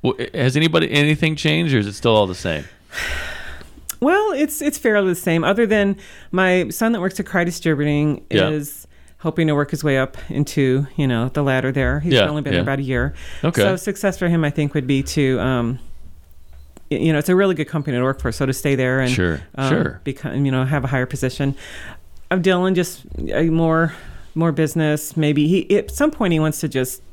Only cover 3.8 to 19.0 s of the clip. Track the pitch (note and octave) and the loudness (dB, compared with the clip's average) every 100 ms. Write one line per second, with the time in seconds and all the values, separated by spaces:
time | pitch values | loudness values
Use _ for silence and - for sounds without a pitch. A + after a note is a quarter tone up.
3.8 | - - C4 F#4+ G#4+ C#4+ D4 - D4 D4 | -16 -2 2 2 2 0 -2 0 -4 0
4.8 | A#3 G#3 F#3+ F3 - E3 D#3+ F#3+ A3+ G#3+ | 2 4 2 0 0 2 2 2 2 2
5.8 | G3+ G3 - - - F#3 F#3 F#3 D3+ - | 2 -2 -8 -20 -4 0 2 2 0 0
6.8 | A3+ A3 F3+ F#3 F#3+ F#3+ F3 E3+ E3+ D3 | 0 0 -2 -4 -4 0 0 0 0 2
7.8 | D3 D3 D3+ C#3+ - G#2 F#2+ D3+ D3 - | 2 2 2 0 0 2 2 0 -6 -14
8.8 | - - - - E3 D#3+ D#3+ D3 C#3+ D3 | -20 -20 -20 -6 -4 0 2 2 0 -2
9.8 | D3+ C3+ C3+ - - - D3 - C3+ C3 | 0 2 0 -4 -6 -2 -2 2 2 2
10.8 | C#3+ - C#3 A#2+ B2 D3+ C#3 C3 B2+ C#3 | 0 0 0 2 0 0 0 2 0 0
11.8 | B2+ C#3+ D#3+ C3+ G2+ D3+ C#3+ F2+ - C3+ | 0 0 2 4 4 0 0 0 0 -2
12.8 | C3+ B2+ C3+ - - - - E3 G2+ F#3 | 0 0 0 -4 -12 -4 -2 2 2 2
13.8 | G#3 G3+ G3 F3+ F3 E3+ D3+ C#3+ D3 D3+ | -4 -2 -2 0 0 2 2 0 -2 -2
14.8 | B2+ C3+ C3 - C3+ B2+ A#2 B2+ A#2 B2+ | 0 0 0 0 2 2 2 0 -2 -4
15.8 | - - - - - - - - - - | -10 -12 -14 -16 -20 -20 -20 -20 -20 -20
16.8 | - - D#3+ D3+ D3 F#3 G3 E3 D3+ D#3+ | -6 0 2 2 2 4 4 0 -2 -4
17.8 | C#3+ B2 B2+ C3+ B2+ A2+ C3 C3 D3 C#3 | -2 0 0 -2 -4 -2 -2 0 0 0
18.8 | B2+ C3 | 2 2